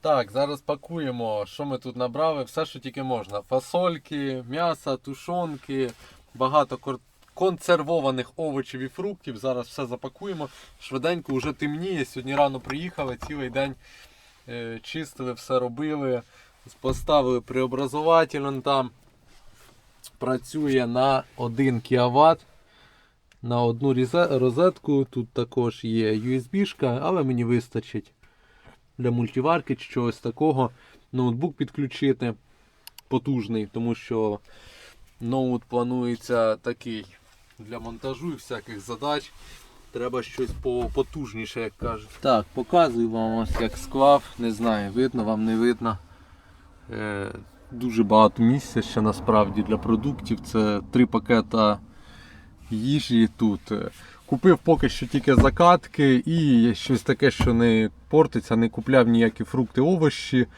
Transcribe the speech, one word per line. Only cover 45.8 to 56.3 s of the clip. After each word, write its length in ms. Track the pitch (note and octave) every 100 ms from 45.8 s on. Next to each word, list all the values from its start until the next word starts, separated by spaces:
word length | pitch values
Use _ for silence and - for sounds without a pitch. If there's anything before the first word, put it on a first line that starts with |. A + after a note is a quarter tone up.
| A2+ G#2 - - - - - - - - -
Е, 340 | A2 G#2+ G2+ G2 - G#2 - -
дуже 340 | B2 B2 A2+
багато 380 | G2+ G#2+ G#2+ -
місця 400 | A#2 C#3 - A#2+
ще 180 | - -
насправді 640 | G#2+ G2+ - A2 G2+ G2+
для 160 | G2+ G#2+
продуктів. 640 | - A2 C3 C3 - A2+
Це 400 | - A2+ G#2+ G2+ F#2+
три 160 | B2 B2
пакета 720 | A2+ G2+ A#2+ G#2 A2+ G#2+ G2+ - - - - - - - - -
їжі 580 | A2 A#2+ D3 - A#2 A2 -
тут. 360 | A2+ F#2+ -
Е, 180 | G#2 - - - - -
купив 320 | C3 F#3 E3
поки 300 | - - C3
що 180 | - B2+
тільки 280 | C#3+ C3+
закатки 880 | B2+ C3 - F3 F3+ - - C#3 B2+
і 460 | D3+